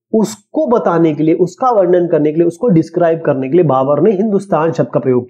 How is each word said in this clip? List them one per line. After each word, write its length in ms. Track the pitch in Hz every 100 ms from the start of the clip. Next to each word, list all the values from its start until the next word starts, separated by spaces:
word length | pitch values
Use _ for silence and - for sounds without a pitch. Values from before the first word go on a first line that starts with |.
| -
उसको 520 | 220 196 - _ 302 302
बताने 460 | 226 196 170 165 147
के 80 |
लिए, 100 | 156 175
उसका 340 | 175 - 254
वर्णन 360 | 220 180 180 170
करने 240 | 160 147
के 60 | 156
लिए, 80 | 170
उसको 200 | 170 247
डिस्क्राइब 540 | 165 156 - 170 165
करने 280 | 156 135 131
के 40 |
लिए 100 | 170
बाबर 380 | 160 131 135 147
ने 100 | 196
हिंदुस्तान 600 | 190 220 196 - 160 165
शब्द 180 | 160 143
का 100 | 139
प्रयोग 260 | 131 123